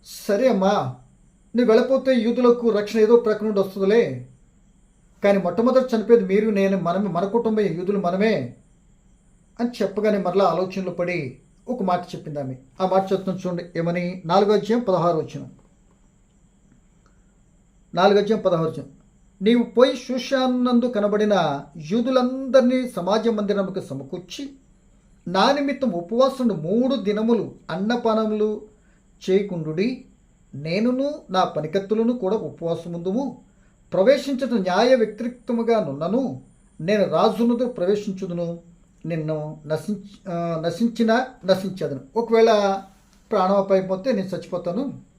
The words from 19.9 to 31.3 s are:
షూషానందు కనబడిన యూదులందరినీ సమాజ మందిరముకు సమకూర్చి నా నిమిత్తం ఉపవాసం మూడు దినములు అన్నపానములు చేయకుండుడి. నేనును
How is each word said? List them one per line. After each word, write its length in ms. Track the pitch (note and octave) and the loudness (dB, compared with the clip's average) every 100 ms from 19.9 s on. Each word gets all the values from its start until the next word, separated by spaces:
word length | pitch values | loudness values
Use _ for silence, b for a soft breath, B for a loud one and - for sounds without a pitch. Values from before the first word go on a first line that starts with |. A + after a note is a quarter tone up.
| B3+ | 2
షూషానందు 880 | - B3+ - C4+ B3+ B3 B3 A#3+ A#3+ | -6 -8 -2 0 0 0 2 2 2
కనబడిన 800 | G#3+ G#3 G#3 G#3 G3 D#3 C#3 - E3+ | 0 0 0 2 2 2 -2 -8 -16
యూదులందరినీ 1120 | D3+ A3 A#3+ B3+ B3 C4 C4+ C4 A#3+ B3+ B3+ | -4 -2 2 2 0 -2 4 4 4 2 -2
సమాజ 380 | - F3 G#3+ A3 | -4 0 0 0
మందిరముకు 520 | G#3+ G3+ G3+ F#3+ F#3+ | 0 0 -2 -2 -6
సమకూర్చి 680 | - C3+ C3 F3 - - C#4 - _ _ _ _ _ _ - | -8 -12 -10 -14 -12 -14 -14 -16 _ _ _ _ _ _ -4
నా 240 | F#3 A3 | 2 2
నిమిత్తం 380 | C#4+ C#4 C4+ B3 | 2 0 -2 -2
ఉపవాసం 580 | F3 F3 A#3 C4+ B3+ A#3+ | -2 -4 2 2 2 -2
మూడు 460 | F3 D#3 A3 B3+ | -2 -2 0 2
దినములు 600 | C4+ G3 G#3 A3+ A#3 C#3 - - | 0 -2 -2 0 0 -2 -10 -10
అన్నపానములు 920 | E3 G#3 A#3+ A3+ A3 A3 G#3+ G#3+ G#3+ - b b b b _ - | -6 -2 -2 0 0 0 0 -2 -4 -12 b b b b _ 0
చేయకుండుడి. 720 | F#3+ G3 F3 D#3 D#3 A3 C4 - _ _ _ _ | 0 0 -6 -6 -2 -2 -4 -12 _ _ _ _
నేనును 600 | C3+ D3+ F3+ A#3 B3+ C#4+ D4+ - | -12 -4 0 0 0 -2 -6 -4